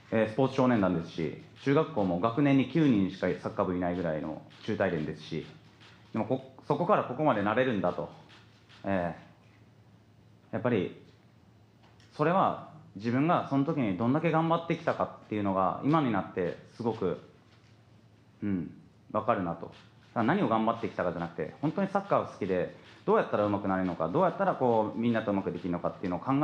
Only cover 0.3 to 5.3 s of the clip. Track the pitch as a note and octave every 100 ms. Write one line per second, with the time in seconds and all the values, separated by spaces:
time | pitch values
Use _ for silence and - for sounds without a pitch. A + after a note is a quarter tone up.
0.3 | - C3 B2+ B2+ A#2+ F#2 F2 E2 - D#2
1.3 | - - - - C#3+ D#3 - G2 F2 A2+
2.3 | A#2+ C#3+ C#3 B2 E3 D3+ G#2+ F#2 F2+ F#2
3.3 | F2 A2 G#2+ F#2+ F2+ F2+ F2+ E2+ D#2 D#2
4.3 | D2+ - - - G#2 G2 E2 D#2 D#2+ -